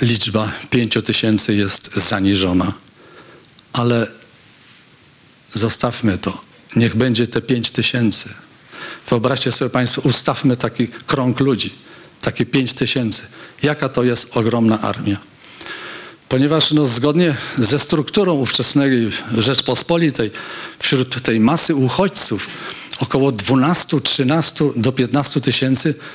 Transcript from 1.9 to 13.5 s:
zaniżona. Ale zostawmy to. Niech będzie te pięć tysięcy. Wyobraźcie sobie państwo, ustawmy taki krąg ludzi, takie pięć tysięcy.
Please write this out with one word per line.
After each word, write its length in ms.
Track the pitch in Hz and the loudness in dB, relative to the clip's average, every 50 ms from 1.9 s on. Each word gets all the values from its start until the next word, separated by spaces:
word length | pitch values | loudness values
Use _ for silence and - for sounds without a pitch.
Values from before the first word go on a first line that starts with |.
| - | -2
zaniżona. 800 | - 98 - 113 98 95 98 101 95 95 92 87 90 92 90 - - - - - - - - - - - - - - - - - - - - - | 0 0 0 0 2 2 2 2 2 2 2 2 2 2 0 -4 -6 -12 -20 -20 -20 -20 -20 -20 -20 -20 -20 -20 -20 -20 -20 -20 -20 -16 -8 -4
Ale 340 | - 120 120 120 117 113 - - - - - - - - - - - - - - - - - - - - - - - - - - - - - - | -2 0 2 2 0 0 -2 -6 -14 -20 -20 -20 -20 -20 -20 -20 -20 -20 -20 -20 -20 -20 -20 -20 -20 -20 -20 -20 -20 -20 -20 -20 -20 -16 -10 -6
zostawmy 640 | 107 107 113 - - - 120 - - - 107 95 87 | -2 -2 -2 -2 0 -2 -4 -4 -2 0 0 0 0
to. 240 | - 95 - - - - - - - - - | -2 -6 -8 -8 -12 -20 -20 -20 -12 -4 0
Niech 200 | 113 - 113 - | 2 2 2 2
będzie 320 | 110 127 131 117 107 123 110 | 2 2 2 2 2 0 0
te 140 | - 117 | -2 -2
pięć 300 | - - 131 117 110 - | -2 0 0 0 0 -2
tysięcy. 580 | - - 113 - - 123 117 107 95 - - 104 98 - - - - - - - - - - - - - - - | -2 -2 -2 0 0 0 0 2 2 0 -2 -4 -10 -20 -20 -20 -20 -20 -20 -20 -18 -16 -16 -14 -16 -10 -4 -2
Wyobraźcie 420 | 127 117 107 123 135 123 - 127 | 0 2 2 0 0 0 0 0
sobie 180 | 117 - 139 120 | 0 0 0 0
państwo, 320 | - 127 123 117 - - | 0 0 0 0 0 0
ustawmy 560 | - 143 120 - - - 131 - - 139 123 123 | 2 2 2 2 0 -2 -2 0 2 0 2 2
taki 300 | - 113 - - 123 - | -2 -4 -2 -2 -4 -4
krąg 520 | - - - - - 131 127 127 120 127 | -4 -8 -6 -4 -2 0 0 0 2 2
ludzi, 340 | 135 139 131 107 - - - - - - - - - - - - | 2 2 2 0 -2 -6 -8 -14 -20 -20 -20 -20 -20 -20 -12 -8
takie 240 | - 117 - - 120 | -6 -4 -2 -2 -2
pięć 280 | - - 139 131 117 - | 0 0 0 0 0 -2
tysięcy. 500 | - 131 113 - 135 120 110 101 - - - - - - - | -2 -2 -2 0 0 0 0 -2 -4 -4 -8 -16 -20 -20 -20